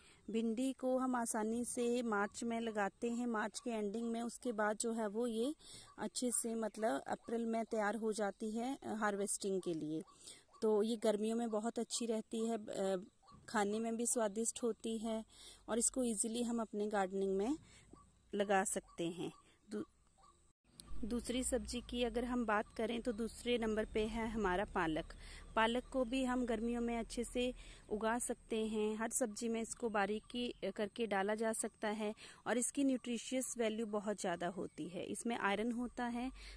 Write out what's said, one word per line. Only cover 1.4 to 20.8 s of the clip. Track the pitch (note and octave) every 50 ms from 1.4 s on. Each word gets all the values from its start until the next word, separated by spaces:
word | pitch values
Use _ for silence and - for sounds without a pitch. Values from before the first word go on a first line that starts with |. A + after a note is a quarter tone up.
| A3 A3 A3+ A#3+ A#3+
से | - - B3 A#3+ A#3+ A#3+ B3
मार्च | A#3+ A#3 G#3+ G3+ G3+ G#3 - - A#3+
में | A#3 A#3 A3+
लगाते | A#3 A3+ G#3+ G#3+ G3+ G3 - _ - A#3
हैं, | A#3 A#3 B3 A#3+
मार्च | A#3 G#3 G#3+ G#3+ - -
के | - B3
एंडिंग | A#3 A3 G#3 G3+ G3 A#3 A#3 A#3
में। | A3+ A3+
उसके | A#3 A#3+ - - - B3+
बाद | A3 G3+ G#3+ G#3 G#3+ G#3
जो | - A#3
है | A3+ A3+ A3 G#3
वो | G3 A3 B3 B3
ये | A3 A3 A#3 C#4 D#4 - - - - - - - - -
अच्छे | A3 G#3 - - B3+ B3
से | A3+ - - A#3 A3+
मतलब | A3+ A3 G#3+ - G#3 G#3+ A3+ C4+ C#4 - -
अप्रैल | - G3+ - - A3+ A#3 A#3
में | A3+ A3+ A3+ A3+
तैयार | - - A3 G#3 G3+ G#3+
हो | A3+ A3 A3 G#3
जाती | G#3+ G#3+ G3 - - A3+ A3
है, | G#3+ A#3 A#3 B3+ C4+
अ, | - - A3+ G#3
हार्वेस्टिंग | G#3+ A3+ G#3 G3+ G3 G3 G#3 - - - G3+ F#3+ F#3+
के | F3 F3+ E3+
लिए। | D#3+ D3+ D3+ D#3 D#3+ - - - - - - - - - _ - -
तो | - G#3+ G#3+ G#3 G#3+
ये | A3 A#3+ G#3+
गर्मियों | - A3 G#3+ G3+ G#3+ A3 A3+ A#3
में | A#3+ A#3
बहुत | G#3+ G#3 G#3 A#3 - A#3+
अच्छी | A3+ - - - A#3+
रहती | A3 A3+ A3 G#3+ - - A3+ A3 A3+
है, | A#3 A3
अ, | G#3+ - - - G3 F#3+ F#3+ F3+ G3 - - _ _ - - - - -
खाने | - A3 G3+ G3+ G#3 A3
में | A3+ A#3 A#3
भी | A3+ A#3+
स्वादिष्ट | A#3 - B3 A3 G#3 F#3+ A3 A3+ A3+ - - -
होती | A#3 A3 - - A3+ A3+ A3
है | G#3+ A#3 A3 A3 A3 - - - - - - - - -
और | A3 A#3
इसको | A3+ - - C4 B3+
ईजीली | A#3+ A3+ G3 - A3+ A3+ A#3+ A#3+
हम | A3+ A#3 A#3
अपने | A3+ - - G#3 G#3 G#3+
गार्डनिंग | G#3 G3+ F#3+ F#3 G3 G3 G3 G3 F#3+ F#3+
में | G3+ A#3+ D4+ - - - - - - - - - - - - - - - -
लगा | G3+ G#3 G3+ G3+ F#3+ F#3+
सकते | - - G3 - - - - E3+ E3
हैं। | F3 E3+ D#3+ D#3+ - - - - - _ _ -
दू-, | G#3+ G#3 - - _ _ _ _ _ - - - - _ _ - _ _ _ _ - -